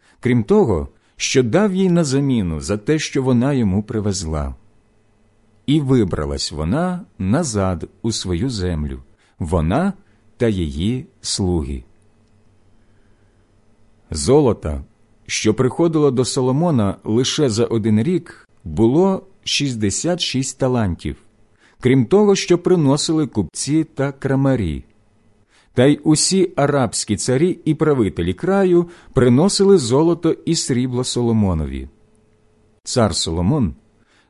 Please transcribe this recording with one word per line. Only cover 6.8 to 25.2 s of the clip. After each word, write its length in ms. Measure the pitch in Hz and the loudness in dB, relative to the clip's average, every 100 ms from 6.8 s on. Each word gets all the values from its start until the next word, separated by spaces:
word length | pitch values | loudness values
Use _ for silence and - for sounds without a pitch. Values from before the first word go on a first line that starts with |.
| 180 180 - - | -2 -6 -10 -8
назад 680 | 95 135 160 104 95 87 - _ | -2 -2 -2 -2 -2 -4 -8 _
у 100 | 113 | -6
свою 380 | 110 95 87 131 | -6 -4 -4 -4
землю, 480 | 113 92 80 73 65 - _ _ - | -4 -4 -4 -6 -10 -16 _ _ -10
вона 540 | 80 85 78 120 196 - _ _ _ - | -2 0 0 0 -2 -4 _ _ _ -4
та 120 | 117 | -2
її 580 | 95 80 69 98 127 - _ | 0 -4 -4 -4 -4 -10 _
слуги. 640 | - - 92 87 67 69 - _ _ _ _ _ _ _ _ _ _ _ _ _ _ _ _ _ _ _ _ _ - | -8 -4 -2 -2 -4 -8 -12 _ _ _ _ _ _ _ _ _ _ _ _ _ _ _ _ _ _ _ _ _ -12
ЗОЛОТА, 720 | 80 73 143 135 98 82 71 - _ _ _ - | -6 2 4 4 0 -6 -8 -12 _ _ _ -10
що 280 | - 214 | -4 0
приходило 560 | 208 127 - 170 156 143 | 0 0 0 0 2 2
до 140 | 123 | 2
Соломона 720 | 123 - 127 135 175 135 98 - | -2 -2 0 0 0 2 0 -2
лише 460 | - 110 135 - 139 | -2 0 0 0 0
за 140 | 107 | 0
один 380 | 117 113 107 107 | 0 0 0 0
рік, 460 | 123 180 - - _ _ | 2 -2 -4 -20 _ _
було 640 | 85 78 113 143 190 190 - _ | -8 0 2 4 2 0 -6 _
шістдесят 760 | - - 143 117 104 - 156 175 | -6 -2 -2 -2 -2 -2 -4 -4
шість 380 | - 131 131 - | -4 -4 -4 -2
талантів, 580 | 131 123 104 85 - 69 _ _ _ _ _ _ | -2 0 -2 -4 -8 -12 _ _ _ _ _ _
крім 260 | 127 139 117 | 2 2 4
того, 280 | 196 208 | 4 4
що 240 | 196 - 175 | 2 2 0
приносили 680 | 175 180 143 147 - 160 147 | 2 2 2 0 0 -2 -2
купці 580 | - 85 - 135 156 | -4 -4 -6 -2 -2
та 280 | 156 - 139 | -2 -4 -6
крамарі. 720 | 139 135 135 139 131 87 69 - _ _ _ | -4 -2 0 2 0 -2 -6 -10 _ _ _